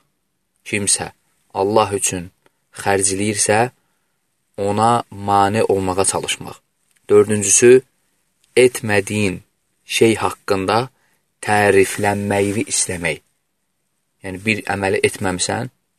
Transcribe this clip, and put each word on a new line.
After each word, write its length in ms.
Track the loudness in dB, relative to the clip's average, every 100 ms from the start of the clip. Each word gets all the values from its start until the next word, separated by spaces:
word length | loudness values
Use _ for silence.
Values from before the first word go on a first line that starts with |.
| _ _ _ _ _ _ -8
Kimsə 460 | -4 -2 -4 -6 -14 _ _ _ -4
Allah 380 | 0 2 2
üçün 360 | -2 -4 -6 -10 _ _ _ _ -6
xərcləyirsə, 960 | -2 0 0 -2 -2 -2 0 2 0 -6 _ _ _ _ _ _ _ -6
ona 460 | -4 0 2 0 -4
mane 560 | -10 -2 2 2 2
olmağa 420 | 0 0 0 -2 -2
çalışmaq. 500 | -2 -6 -8 -12 -18 _ _ _ _ 2
Dördüncüsü, 720 | 4 4 0 0 4 8 6 4 _ _ _ _ _ _ 2
etmədiyin 840 | 2 2 -2 -2 0 -2 -2 -4 -12 _ _ _ -8
şey 260 | 2 2 2
haqqında 640 | -4 -6 -4 -2 0 -2 -2 _ _ _ _ _
təriflənməyini 1200 | -2 2 4 4 2 0 -2 -2 -2 -2 -2 -4 -4
istəmək. 540 | -4 -4 -4 -6 -8 _ _ _ _ _ _ _ _ _ _
Yəni, 160 | -14 -8
bir 200 | -4 -4
əməli 380 | -4 -4 -2 0
etməmisən, 640 | -2 -2 -4 -4 -4 -6 -8 _ _